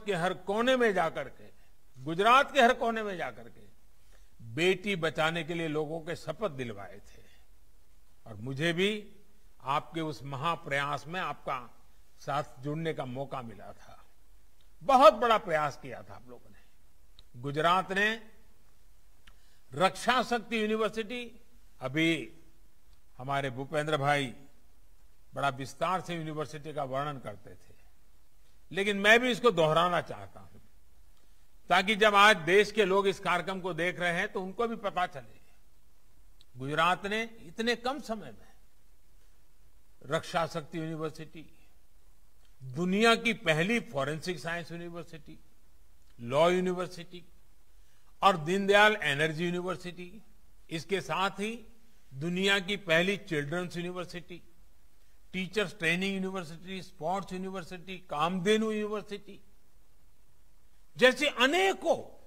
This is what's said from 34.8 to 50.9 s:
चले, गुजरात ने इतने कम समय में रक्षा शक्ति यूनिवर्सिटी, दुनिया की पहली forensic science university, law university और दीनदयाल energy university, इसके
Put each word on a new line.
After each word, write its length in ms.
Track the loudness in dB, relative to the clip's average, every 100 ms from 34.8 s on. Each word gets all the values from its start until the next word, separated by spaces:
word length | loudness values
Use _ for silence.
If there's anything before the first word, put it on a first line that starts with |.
| -4 0 -2
चले, 320 | -2 -12 -14 -16 -16 -16 -16 -16 -16 -16 -16 -16 -16 -14 -8
गुजरात 480 | -2 4 4 4 0
ने 160 | -2
इतने 520 | -2 -8 -10 -2 0 0
कम 220 | 0 -4
समय 300 | -4 -8 -8
में 220 | -14 -16 -16 -16 -16 -16 -16 -16 -16 -16 -16 -16 -16 -16 -16 -16 -14 -2
रक्षा 380 | -2 0 0 0
शक्ति 320 | -2 -6 -6
यूनिवर्सिटी, 640 | -6 -4 -6 -6 -12 -12 -14 -16 -16 -16 -16 -16 -16 -16 -16 -16 -16 -14 -8
दुनिया 500 | -2 2 6 8 6
की 160 | 4 2
पहली 380 | 4 4 4 2 0
forensic 500 | -2 -2 -2 -4 -6
science 320 | -6 -6 -6
university, 680 | -10 -8 -10 -10 -12 -14 -16 -16 -16 -16 -16 -16 -16 -16 -10
law 280 | 0 6 6
university 760 | 6 2 0 -4 -8 -12 -14 -14 -16 -16 -16 -16 -16 -16 -16 -16 4
और 160 | 6 6
दीनदयाल 560 | 4 2 10 12 12 10
energy 420 | 4 4 4 4 0
university, 760 | 0 0 -4 -6 -10 -12 -14 -16 -16 -16 -16 -6
इसके 320 | -6 0